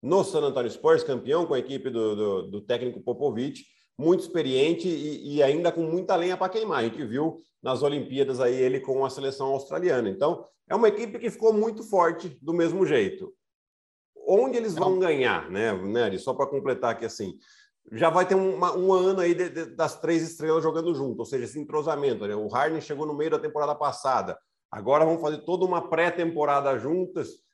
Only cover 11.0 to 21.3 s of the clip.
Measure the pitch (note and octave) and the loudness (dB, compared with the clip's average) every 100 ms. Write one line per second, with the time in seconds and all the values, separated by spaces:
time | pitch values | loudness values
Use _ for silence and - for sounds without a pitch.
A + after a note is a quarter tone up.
11 | A3+ A#3 A#3 - A3 G#3+ A3+ G#3+ - G3 | -6 -6 -6 2 2 4 0 -4 -2 2
12 | E3+ E3+ F3+ C#3 C3+ E3+ E3 E3 F3 C#3+ | 4 2 -10 -12 -4 0 0 2 2 4
13 | G2 - F#2 - _ _ _ _ _ _ | 2 -4 -14 -16 _ _ _ _ _ _
14 | _ - - F#3+ C4 A#3+ A3+ D#3+ F#3 F#3 | _ -10 2 4 4 0 -2 0 2 2
15 | F3+ D3 B2 F2+ D#2 F#2+ A2+ F#2+ G2 A2+ | 2 4 2 2 -2 -2 0 0 -2 0
16 | A2+ F#2 - C3 C3+ C#3 C3+ B2 B2+ A2+ | 0 0 -6 -2 -2 -2 -2 0 0 -2
17 | A2+ - G2 - _ _ _ _ - A2 | -6 -6 -8 -10 _ _ _ _ -16 2
18 | E3 E3 F3+ F#3+ F#3+ F#3+ F3 E3 F#3 F#3 | 4 4 4 2 2 0 0 2 4 4
19 | F#3 F#3+ F3 E3+ F3 D3 D#3+ - D3+ - | 4 2 2 2 -2 -4 -10 -2 -2 -2
20 | D#3+ E3+ E3 - D#3 D#3+ D#3+ D#3+ E3 D3+ | 0 0 0 -6 0 2 2 -2 -2 -2
21 | C3+ A2+ A2+ | -4 -6 -4